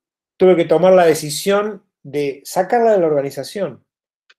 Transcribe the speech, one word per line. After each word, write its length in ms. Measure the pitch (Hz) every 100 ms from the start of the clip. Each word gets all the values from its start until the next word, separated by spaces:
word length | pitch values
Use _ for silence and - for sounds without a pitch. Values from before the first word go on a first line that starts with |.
| _ _ _ _
tuve 180 | 185 170
que 100 | 160
tomar 280 | 160 185
la 120 | 185 170
decisión 800 | 151 151 147 196 202 208 196 _ _
de 380 | 143 143 143 135 -
sacarla 460 | 175 185 240 233
de 80 | 208
la 80 | 165
organización. 760 | 147 139 139 131 202 170 113 _ _ _ _ _